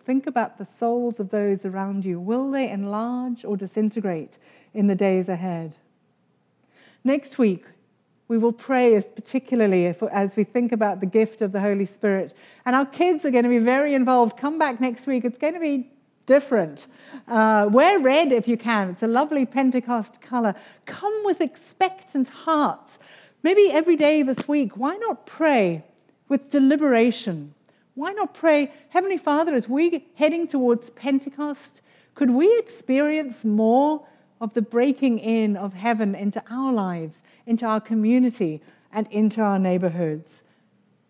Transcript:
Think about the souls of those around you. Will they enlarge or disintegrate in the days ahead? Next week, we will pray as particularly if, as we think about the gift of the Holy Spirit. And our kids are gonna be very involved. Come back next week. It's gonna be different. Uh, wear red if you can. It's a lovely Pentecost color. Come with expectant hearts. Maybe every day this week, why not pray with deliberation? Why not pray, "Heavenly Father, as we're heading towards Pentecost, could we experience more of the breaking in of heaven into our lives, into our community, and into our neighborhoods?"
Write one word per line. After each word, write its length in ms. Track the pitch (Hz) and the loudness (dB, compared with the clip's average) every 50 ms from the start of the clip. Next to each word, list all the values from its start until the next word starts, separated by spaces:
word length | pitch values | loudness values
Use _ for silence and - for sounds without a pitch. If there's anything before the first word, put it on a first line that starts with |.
| _ | _
Think 220 | - 262 269 262 | -2 -2 -2 -2
about 320 | 311 254 247 220 - - - | -2 -2 -4 -4 -4 -8 -14
the 60 | 202 | -18
souls 540 | - - - 240 233 233 240 240 240 226 - | -18 -8 -4 -2 -2 0 0 -2 -4 -4 -6
of 120 | 202 190 | -8 -4
those 340 | - 208 208 202 196 190 - | -2 -2 0 0 -2 -2 -4
around 400 | 190 185 190 190 196 196 196 185 | -8 -6 -6 -6 -4 -6 -4 -4
you. 140 | 190 175 175 | -4 -6 -6
Will 320 | 180 202 233 254 269 277 | -4 -4 -4 -2 -2 -4
they 180 | 269 269 262 - | -4 -4 -4 -4
enlarge 760 | - 196 202 202 208 214 226 240 247 247 254 254 240 233 - | -6 -6 -6 -6 -6 -6 -6 -6 -6 -6 -6 -6 -8 -8 -6
or 140 | - 208 | -8 -6
disintegrate 800 | 185 196 185 - 220 214 214 - 233 202 196 175 156 139 - - _ _ _ _ _ _ _ - | -6 -6 -6 -4 -2 -2 -2 -2 -4 -6 -4 -6 -6 -8 -12 -18 _ _ _ _ _ _ _ -4
in 100 | 214 202 | 0 0
the 80 | 202 196 | 0 2
days 340 | 185 202 190 185 185 180 | 2 2 2 2 0 0
ahead? 500 | 185 185 165 185 185 170 165 165 156 151 _ _ _ _ _ _ _ _ _ _ _ _ _ _ _ _ _ _ _ _ _ _ _ _ _ _ | -2 -6 -6 -6 -6 -6 -8 -10 -12 -16 _ _ _ _ _ _ _ _ _ _ _ _ _ _ _ _ _ _ _ _ _ _ _ _ _ _
Next 360 | 254 277 294 277 - - - | -2 -2 -2 -4 -8 -2 0
week, 260 | 240 208 180 165 - - _ _ _ _ _ _ _ _ _ _ _ | 2 2 0 -2 -8 -18 _ _ _ _ _ _ _ _ _ _ _
we 100 | - 233 | -4 -2
will 160 | 226 220 233 233 | 0 0 0 -2
pray 400 | 233 - - 269 254 247 240 220 | -4 -6 -2 0 2 4 4 4
as 120 | 202 208 | 4 2
particularly 840 | - - - - - - 262 262 - 262 233 220 202 190 180 175 | -4 -12 -18 -14 -6 -6 -6 -4 -2 0 2 2 4 4 2 2
if, 160 | 175 170 - 226 | 0 -2 -4 -6
as 320 | - - 202 202 196 - | -4 -2 -2 -2 -2 -2
we 80 | 220 202 | -2 -4
think 280 | - - 247 240 226 | -2 -2 -2 -2 -2
about 280 | 240 214 220 202 185 190 | -2 -2 -2 -2 -2 -4
the 80 | 196 | -6
gift 340 | 185 - 220 220 220 - - | 0 0 0 0 0 -2 -6
of 100 | 220 196 | -6 -4
the 100 | 196 196 | -2 -2
Holy 260 | 196 208 202 202 202 | -2 -2 0 -2 -4
Spirit. 480 | 180 - _ - 208 196 190 175 - - _ - - - _ _ | -6 -6 _ -2 -2 0 -2 -4 -6 -12 _ -20 -20 -20 _ _
And 120 | 254 247 | 2 4
our 100 | 262 277 | 4 2
kids 400 | 269 - - 349 359 359 302 - | 0 0 2 2 2 2 2 0
are 60 | 285 | 2
gonna 180 | 247 240 240 240 | 2 4 4 4
be 80 | 247 | 4
very 380 | 233 220 240 254 269 294 294 285 | 4 4 4 2 2 2 2 2
involved. 420 | 269 254 262 254 247 240 220 - | 2 2 4 4 4 4 2 0
Come 220 | - 254 294 320 320 | -4 -6 -4 -2 0
back 200 | 311 277 247 220 | 0 -2 0 -2
next 280 | 262 254 233 - - | -4 -4 -4 -6 -4
week. 180 | 277 269 247 220 | -2 -2 -2 -2
It's 140 | 247 233 - | -4 -4 -2
gonna 200 | 302 302 330 349 | -4 -4 -4 -2
be 300 | 330 294 285 262 247 - _ _ _ _ _ _ _ | -4 -2 -2 -4 -6 -8 _ _ _ _ _ _ _
different. 580 | - 262 285 277 - 254 214 170 156 143 - - - _ _ - - - 269 - | 4 4 4 4 2 0 0 0 -2 -6 -14 -20 -20 _ _ -20 -20 -20 -20 -12
Uh, 400 | - 240 220 220 220 220 208 208 208 | -2 0 2 4 4 4 4 4 4
wear 260 | 208 254 302 359 415 | 4 6 6 6 4
red 340 | 370 269 254 269 311 330 277 | 4 2 4 4 4 4 2
if 160 | 254 233 - | 2 0 0
you 80 | 240 233 | 0 -4
can. 360 | 226 - 233 226 208 196 185 | -2 -2 -2 -2 0 -2 -4
It's 100 | 180 - | -4 -4
a 60 | 226 | -4
lovely 400 | 233 233 247 302 302 311 277 254 | 0 0 0 0 0 0 -2 -2
Pentecost 720 | 233 - 269 269 254 247 254 247 233 247 226 202 - _ _ | -2 -2 0 0 0 0 -2 -4 -2 -4 -4 -6 -8 _ _
color. 320 | - - 247 247 226 208 180 - - - - _ _ | -14 -6 -4 -2 -2 -2 -2 -4 -12 -20 -20 _ _
Come 380 | - - - - 403 427 427 415 | -18 -16 -8 -6 -6 -4 -2 -2
with 160 | 403 339 - | -2 0 0
expectant 840 | 330 - - - - - - _ 381 370 381 381 - - - 277 254 - | -2 -4 -6 -12 -20 -20 -4 _ -4 -4 -4 -10 -18 -6 -4 -4 -4 -4
hearts. 720 | - - - 320 320 302 285 196 - - - - - _ - - - - - _ _ _ | -6 -8 -4 -2 0 0 0 0 -2 -6 -14 -20 -20 _ -20 -20 -20 -20 -20 _ _ _
Maybe 300 | - 320 381 415 403 359 | -2 2 4 6 4 4
every 240 | 262 311 320 349 339 | 4 2 2 2 2
day 260 | 294 302 294 311 302 | 4 4 2 4 2
this 260 | 285 262 247 - - | 2 0 -2 -4 -4
week, 300 | - 294 294 269 196 - | -2 -2 -2 -2 -2 -4
why 180 | 202 254 294 359 | -4 -6 -4 -4
not 280 | 415 466 453 294 - - | -4 -6 -6 -6 -8 -12
pray 600 | - - - 320 311 285 233 196 175 170 156 - _ _ _ _ _ _ _ _ | -20 -6 0 0 2 4 2 2 0 -2 -6 -10 _ _ _ _ _ _ _ _
with 240 | _ 285 277 277 - | _ -4 -4 -2 -2
deliberation? 1040 | - 285 269 269 302 285 302 285 240 226 233 247 226 - - 196 170 156 147 147 - _ _ _ _ _ _ _ _ | 0 2 4 4 4 2 2 2 4 4 4 2 0 -2 -6 -6 -8 -8 -10 -14 -18 _ _ _ _ _ _ _ _
Why 180 | 262 285 370 403 | -8 -6 -6 -4
not 200 | 427 392 - - | -4 -6 -6 -6
pray, 380 | - 311 330 302 294 285 262 - - _ _ | 0 2 2 4 4 2 -2 -6 -16 _ _
"Heavenly 280 | - 349 370 392 381 | -2 0 0 0 -4
Father, 380 | 302 - 311 294 302 330 339 294 | -4 -2 0 0 0 0 0 0
as 120 | 247 - | -2 -2
we're 320 | 214 254 285 330 349 339 294 - _ _ | -2 0 0 0 0 0 -4 -8 _ _
heading 320 | - 294 311 320 339 339 | 0 0 0 0 -2 -4
towards 420 | - - 269 254 240 233 226 - - | -4 -2 0 2 2 0 0 -2 -10
Pentecost, 920 | - - 220 277 277 269 - 277 - 285 294 294 285 - - - _ _ _ _ _ _ _ _ _ | -20 -10 -4 -2 -2 -2 -2 -6 -10 -8 -8 -8 -8 -10 -16 -20 _ _ _ _ _ _ _ _ _
could 140 | - 285 247 | -2 0 2
we 280 | 240 254 330 415 466 | 2 4 4 4 4
experience 840 | 466 453 - - - - - 262 269 294 302 302 311 302 262 226 - - | 2 0 -4 -14 -14 -4 -2 0 0 0 0 -2 -4 -4 -6 -10 -6 -4
more 640 | 220 208 214 220 220 233 262 285 302 311 294 - _ _ _ _ _ _ _ | -2 0 2 2 4 4 4 2 2 -2 -4 -8 _ _ _ _ _ _ _
of 140 | 233 208 - | -12 -6 -4
the 80 | 240 | -4
breaking 580 | 208 - 226 233 247 285 262 - 277 262 226 214 | -4 -2 0 0 0 0 0 0 0 -2 -2 -2
in 380 | 196 220 226 226 220 208 202 | -2 -2 -2 0 0 -2 -2
of 160 | 185 196 196 185 | -4 -6 -10 -10
heaven 420 | 180 202 233 233 214 220 202 196 | -6 -4 -2 -2 0 -2 -2 -4
into 260 | - 202 208 - 220 - - | -4 -6 -6 -6 -6 -10 -10
our 220 | 226 254 269 269 | -8 -6 -4 -2
lives, 500 | 254 214 196 185 175 170 160 156 160 _ _ _ _ _ _ | -2 -2 -2 -4 -4 -6 -8 -10 -12 _ _ _ _ _ _
into 200 | 233 226 226 240 | -4 -2 -2 0
our 160 | 220 220 214 | -2 -2 -2
community, 800 | 220 - 226 220 214 220 247 254 254 247 233 - 196 160 151 151 - - _ _ _ _ - | -2 -2 -2 0 2 2 2 4 2 0 0 -2 -4 -4 -4 -8 -14 -20 _ _ _ _ -6
and 120 | 214 208 - | -6 -6 -4
into 300 | 196 208 220 214 214 226 | -2 0 0 0 0 0
our 180 | 220 202 196 190 | 0 0 0 0
neighborhoods?" 840 | 190 185 180 185 185 175 160 180 175 156 151 151 165 _ - - _ _ _ _ _ _ _ _ _ _ _ _ _ | 0 0 0 0 0 -2 -2 -2 -4 -4 -4 -6 -10 _ -20 -20 _ _ _ _ _ _ _ _ _ _ _ _ _